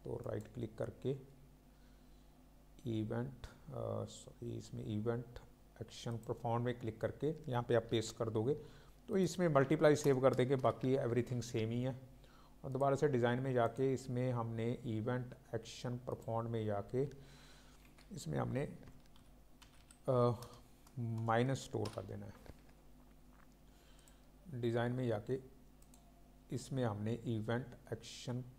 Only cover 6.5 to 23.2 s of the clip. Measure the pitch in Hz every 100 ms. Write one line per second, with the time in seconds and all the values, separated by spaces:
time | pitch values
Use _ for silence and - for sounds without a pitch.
6.5 | 117 120 123 113 107 110 - 143 160 -
7.5 | 123 120 117 113 117 107 - 113 107 110
8.5 | 151 - - - - - 190 175 160 180
9.5 | 143 139 156 151 147 143 131 127 120 127
10.5 | 135 123 110 131 135 131 120 117 123 113
11.5 | 117 110 117 127 127 - - - - -
12.5 | - - 131 139 135 151 131 120 123 135
13.5 | 123 117 117 135 127 - 123 127 120 113
14.5 | 113 117 123 131 110 107 123 123 - -
15.5 | 117 - - 127 123 123 120 - 113 117
16.5 | 117 107 101 101 123 135 - - - -
17.5 | - - - - - - 185 - 139 120
18.5 | 120 147 - - - - - - - -
19.5 | - - - - - - 127 120 117 -
20.5 | - - - - - 117 113 113 113 127
21.5 | 135 - 117 107 - 98 107 101 - -
22.5 | - - - - - - -